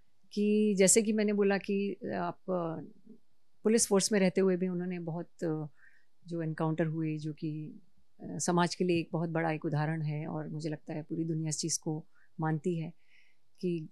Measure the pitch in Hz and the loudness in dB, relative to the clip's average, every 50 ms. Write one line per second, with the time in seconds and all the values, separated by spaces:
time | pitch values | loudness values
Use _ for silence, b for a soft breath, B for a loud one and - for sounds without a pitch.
0 | - - - - - - - 208 208 208 208 214 214 214 202 185 196 185 - 233 | -20 -20 -20 -20 -16 -8 -2 0 2 4 4 4 4 4 6 6 6 8 8 6
1 | 208 214 214 214 208 208 208 202 202 196 196 190 196 - 202 196 202 202 190 - | 4 4 2 2 2 2 2 2 2 2 2 0 0 -2 -2 -2 -2 -2 -6 -6
2 | 233 - - 190 175 175 175 - - - 185 180 170 160 156 - 143 - - - | -6 -6 -4 -4 -4 -4 -6 -8 -6 -4 -4 -2 -2 -4 -6 -8 -10 -14 -18 -20
3 | - - - - - - - - - - - - - 214 220 226 - - 202 196 | -20 -20 -20 -20 -20 -20 -20 -20 -20 -20 -10 -2 2 4 4 4 4 4 4 2
4 | - - 214 202 190 185 - 190 190 190 180 175 185 185 180 175 180 180 180 175 | 4 4 4 4 4 4 4 4 4 4 2 2 0 -2 -2 -2 -4 -4 -4 -4
5 | 170 165 160 175 170 - - - 175 165 156 156 156 147 - - - - - - | -6 -6 -6 -6 -8 -10 -10 -6 -4 -2 -2 -2 -4 -8 -12 -18 -20 -20 -20 -20
6 | - - - - - 170 170 170 160 160 156 - 165 160 156 160 170 160 156 165 | -20 -20 -20 -20 -12 -8 -6 -4 -4 -4 -2 -2 0 0 2 2 0 0 0 -2
7 | 160 156 156 151 147 156 151 - 170 156 151 156 156 - - - - - - - | -2 -2 -4 -4 -6 -8 -8 -6 -6 -6 -6 -6 -8 -10 -14 -16 -20 -20 -20 -20
8 | - - - - - - - 160 - - 175 175 175 170 - - 185 180 170 170 | -20 -20 -20 -16 -12 -8 -6 -4 -2 2 4 4 4 4 2 0 0 2 2 0
9 | 156 - - 160 175 165 160 165 165 165 156 160 - 160 151 147 151 156 160 160 | 0 -2 -2 -2 -2 0 0 0 0 0 0 -2 -2 -2 0 0 0 0 -2 -2
10 | 151 151 151 151 160 - - 156 151 160 160 151 151 156 156 156 - - 151 151 | -2 -2 -2 -4 -4 -6 -6 -6 -6 -6 -6 -6 -6 -6 -6 -8 -8 -8 -8 -8
11 | 151 - 160 165 165 165 160 156 160 156 151 - - 160 - - - 165 156 156 | -6 -6 -4 -4 -2 -2 -2 -2 -2 -2 -4 -2 -2 -4 -4 -4 -4 -4 -6 -6
12 | - - - - - - - - 160 156 156 151 - 185 175 165 156 165 - - | -8 -14 -20 -20 -20 -16 -6 -2 0 0 0 0 0 -2 -2 -2 -6 -8 -10 -16
13 | - - - - - - - - - - - - - 180 175 165 160 - | -20 -20 -20 -20 -20 -20 -20 -20 -20 -20 -14 -6 -4 -4 -2 -4 -6 -8